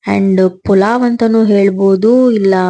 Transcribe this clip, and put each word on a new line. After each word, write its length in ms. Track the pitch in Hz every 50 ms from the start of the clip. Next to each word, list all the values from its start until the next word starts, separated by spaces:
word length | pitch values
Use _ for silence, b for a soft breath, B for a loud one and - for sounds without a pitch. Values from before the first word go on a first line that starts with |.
| _ 208
And 380 | 196 196 196 196 190 185 185 185
ಪುಲಾವ್ 540 | 180 - _ - 196 190 196 208 233 247 247
ಅಂತಾನೂ 420 | 240 240 233 233 226 220 226 220
ಹೇಳ್ಬೋದು, 840 | 208 202 202 196 196 185 190 196 196 196 185 196 220 247 254 254 247
ಇಲ್ಲ 220 | 226 214 196 190 190 185 185 180